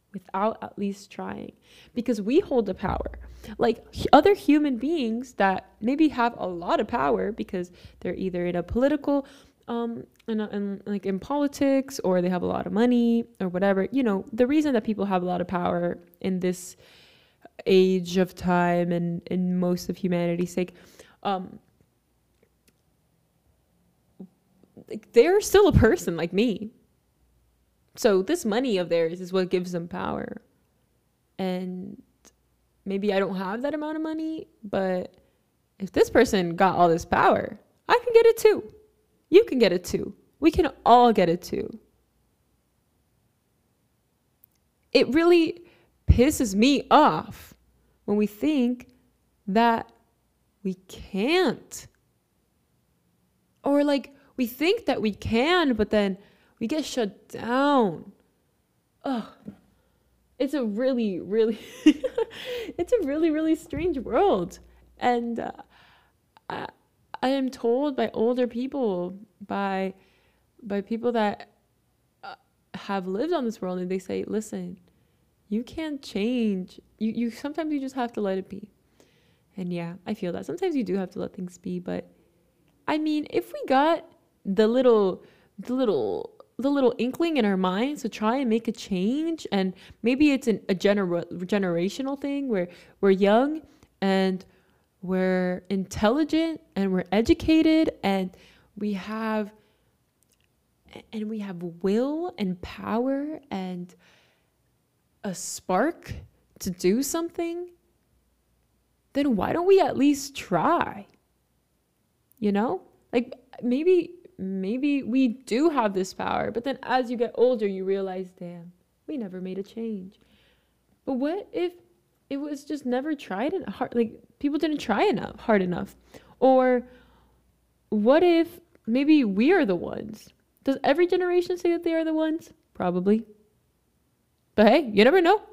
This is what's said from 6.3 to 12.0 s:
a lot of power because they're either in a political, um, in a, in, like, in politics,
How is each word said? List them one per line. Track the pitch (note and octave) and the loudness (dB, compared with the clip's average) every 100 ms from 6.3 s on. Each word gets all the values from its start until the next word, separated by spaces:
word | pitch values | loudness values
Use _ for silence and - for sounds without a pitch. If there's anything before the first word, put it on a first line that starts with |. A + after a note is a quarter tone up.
| A#3+ | -2
a | F3+ | -6
lot | F3 F3 D#4+ | -6 -2 -2
of | A3+ | 0
power | A#3+ - G#3+ F#3+ | -2 0 0 -2
because | A3+ G#3+ F#3 F3+ - - - | -6 -8 -8 -8 -14 -20 -10
they're | F3+ - | -8 -6
either | F#3 F3 F3 | -4 -2 -2
in | F3 | -2
a | |
political, | F3 A#3 C4+ D4 D4 C#4+ C4+ - _ _ - | -2 0 2 2 0 -2 -4 -12 _ _ -8
um, | A#3 A#3 A#3 - _ - | -6 -6 -8 -14 _ -6
in | G#3+ | -4
a, | G#3+ | -4
in, | G#3 G3+ G3 - | -6 -6 -6 -6
like, | G3+ G3 | -6 -4
in | F#3+ | -4
politics, | - C#4+ C#4+ - C#4 C4+ C4+ - | -4 -2 -2 0 0 0 -2 -4